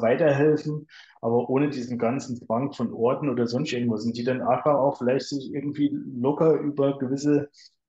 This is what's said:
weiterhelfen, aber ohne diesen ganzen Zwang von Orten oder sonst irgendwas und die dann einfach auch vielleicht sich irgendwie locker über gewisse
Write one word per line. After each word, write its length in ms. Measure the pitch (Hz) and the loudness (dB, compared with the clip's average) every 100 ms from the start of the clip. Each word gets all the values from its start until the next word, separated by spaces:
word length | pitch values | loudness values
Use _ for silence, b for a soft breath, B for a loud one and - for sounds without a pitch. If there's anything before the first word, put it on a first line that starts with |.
weiterhelfen, 840 | 113 127 156 139 151 151 156 151 - B B B | 2 4 4 4 4 2 0 -8 -10 B B B
aber 280 | 117 120 120 | 0 0 2
ohne 200 | 131 147 | 2 2
diesen 280 | 131 120 117 | -2 -6 -2
ganzen 360 | 113 135 - 120 | -2 -2 -6 -10
Zwang 360 | - 113 139 | -2 -2 -2
von 200 | - 113 | -4 -6
Orten 360 | - 117 135 147 | 0 0 2 -2
oder 180 | 120 117 | 0 0
sonst 260 | 127 151 | 0 -2
irgendwas 320 | 123 120 107 117 | -2 0 0 -2
und 120 | 113 | -2
die 60 | 120 | -2
dann 160 | 127 | -2
einfach 340 | 123 127 151 143 | 0 0 2 2
auch 220 | 135 139 | 2 0
vielleicht 300 | 123 135 - | 0 0 -2
sich 240 | 139 - | -8 -6
irgendwie 360 | 143 143 147 143 | -6 -6 -2 0
locker 640 | 143 - 127 131 151 160 147 | -2 -8 -2 -2 2 4 4
über 380 | 151 139 139 139 | 0 0 0 0
gewisse 500 | 127 139 147 147 143 b b _ | -2 -2 2 2 0 b b _